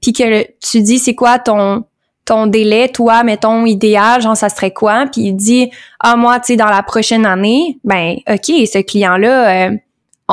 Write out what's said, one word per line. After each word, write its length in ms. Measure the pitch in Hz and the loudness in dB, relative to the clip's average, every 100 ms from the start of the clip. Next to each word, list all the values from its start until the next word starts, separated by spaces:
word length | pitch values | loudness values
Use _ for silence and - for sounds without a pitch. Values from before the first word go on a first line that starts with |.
puis 120 | - | -4
que 120 | 226 | 0
le, 200 | 233 214 - _ | 0 0 -2 _
tu 200 | - 233 | -4 0
dis, « 160 | 208 247 | 0 0
C'est 160 | 247 | -2
quoi 240 | 240 247 240 | 0 0 0
ton, 460 | 240 208 196 196 226 _ _ _ | 0 0 0 -4 -8 _ _ _
ton 220 | - 220 220 | -2 0 2
délai, 420 | 214 214 214 254 | 0 2 2 0
toi, 340 | 254 233 226 | 0 2 2
mettons, 440 | 233 214 220 226 226 | 2 0 0 0 0
idéal, 540 | 202 214 208 214 247 | 2 2 2 2 2
genre, 140 | 220 220 | 0 0
ça 120 | 208 | -2
serait 240 | - 190 | -2 -6
quoi ? » 340 | 190 220 220 277 | -2 0 0 -2
Puis 100 | 254 | -4
il 100 | 208 | -4
dit, « 360 | 190 208 247 247 - - _ | -2 0 2 0 -4 -20 _
Ah, 160 | - 240 | 0 2
moi, 220 | 240 247 | 2 0
tu 80 | 247 | 0
sais, 80 | 240 | 0
dans 140 | 214 | 2
la 120 | 202 | 0
prochaine 440 | 196 226 220 226 220 | -2 -4 -2 0 0
année. » 520 | 185 208 247 339 269 | 0 0 0 -2 -4
Ben, 320 | 233 190 170 - - | -4 -2 -2 -6 -4
OK, 180 | 208 - 330 220 | -4 0 0 0
ce 160 | 196 | -2
client-là... 840 | 196 208 196 185 214 262 226 185 185 | -2 0 0 2 2 2 2 2 0
Euh, 60 | 208 - _ _ _ - | -4 -10 _ _ _ -2